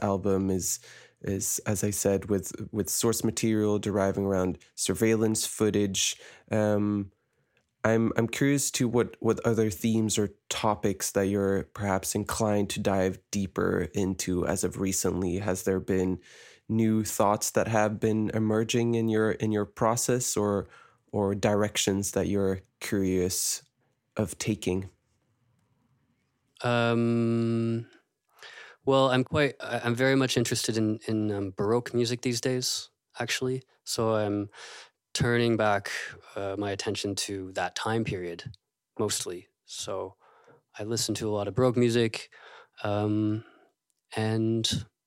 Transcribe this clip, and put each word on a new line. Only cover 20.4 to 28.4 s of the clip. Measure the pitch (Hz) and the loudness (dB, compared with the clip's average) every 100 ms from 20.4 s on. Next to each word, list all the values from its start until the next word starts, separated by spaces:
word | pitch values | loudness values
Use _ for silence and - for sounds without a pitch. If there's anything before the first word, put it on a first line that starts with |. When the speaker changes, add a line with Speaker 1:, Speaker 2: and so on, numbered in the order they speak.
| 104 101 85 - - _ _ | 0 0 -2 -12 -20 _ _
Speaker 1:
or | 107 98 101 | -2 0 2
directions | 110 104 104 - - 98 101 | 2 2 2 0 0 0 0
that | - 92 | -2 0
you're | 101 98 95 - _ | 0 0 -2 -6 _
curious | - 104 95 92 90 - - - - _ _ _ _ - | -4 0 2 2 0 0 -2 -4 -8 _ _ _ _ -6
of | 101 - | -6 -4
taking? | - 107 - 92 95 - _ _ _ _ _ _ _ _ _ _ _ _ _ _ _ - | -4 -4 -2 -4 -4 -12 _ _ _ _ _ _ _ _ _ _ _ _ _ _ _ -6
Speaker 2:
Um, | 123 120 117 117 117 117 117 117 117 117 113 117 117 - _ _ _ _ | 0 2 4 4 4 4 2 2 2 2 0 -2 -6 -14 _ _ _ _